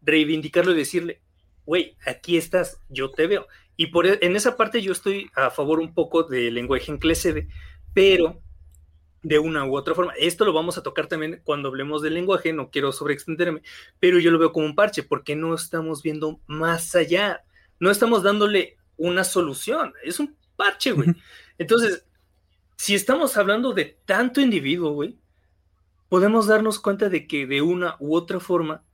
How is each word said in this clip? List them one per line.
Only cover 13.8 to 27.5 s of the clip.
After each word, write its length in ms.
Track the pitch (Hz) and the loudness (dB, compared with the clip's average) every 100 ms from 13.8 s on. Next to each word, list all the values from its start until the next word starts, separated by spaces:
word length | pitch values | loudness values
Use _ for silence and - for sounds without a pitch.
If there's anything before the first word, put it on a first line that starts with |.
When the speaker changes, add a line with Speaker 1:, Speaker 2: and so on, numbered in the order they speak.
| - _ | -20 _
Speaker 1:
pero 200 | 180 180 | 4 4
yo 120 | 170 | 4
lo 80 | 165 | 4
veo 140 | 165 | 4
como 140 | 160 151 | 2 -2
un 80 | |
parche, 280 | 151 208 - | 2 0 0
porque 320 | 143 139 - 147 | -6 -6 -4 -6
no 180 | 165 | -4
estamos 480 | 165 165 165 160 151 | -6 -6 -6 -6 -6
viendo 380 | 160 151 156 156 - | -6 -6 -6 -8 -12
más 480 | 151 160 170 165 | -4 -2 -2 0
allá, 500 | 180 151 170 208 - _ _ _ _ | 0 2 2 0 -4 _ _ _ _
no 100 | 175 | 2
estamos 320 | 202 226 226 | 4 4 4
dándole 540 | 190 208 208 202 - _ _ _ | 4 2 2 2 -2 _ _ _
una 280 | 165 175 | -2 0
solución, 680 | 190 190 160 131 - 294 311 - | 0 0 -2 -4 -4 -4 -4 -8
es 160 | - - | -12 -6
un 160 | 294 - _ _ | -6 -8 _ _
parche, 360 | 202 - 277 | -2 0 -2
güey. 160 | 175 151 | 2 2
Speaker 2:
Ujú. 60 | 170 _ - - _ | 0 _ -20 -20 _
Speaker 1:
Entonces, 460 | 160 226 233 180 _ _ _ _ _ _ _ _ | 0 2 2 -2 _ _ _ _ _ _ _ _
si 180 | - | -2
estamos 420 | 202 196 277 294 214 | -2 2 0 2 2
hablando 340 | 190 214 247 | 2 2 0
de 260 | 196 156 _ - | -2 -4 _ -2
tanto 340 | 196 247 247 | 0 0 2
individuo, 520 | 269 196 135 175 165 | 2 2 -2 -2 -2
güey, 260 | 147 151 - _ _ _ _ _ _ _ _ _ | -4 -6 -10 _ _ _ _ _ _ _ _ _
podemos 380 | 185 196 226 208 | 2 4 4 4
darnos 320 | 214 220 208 | 4 4 -2
cuenta 280 | - 202 208 | -2 0 0
de 180 | 180 - | 0 -2
que 200 | 147 | -6
de 160 | 131 | -2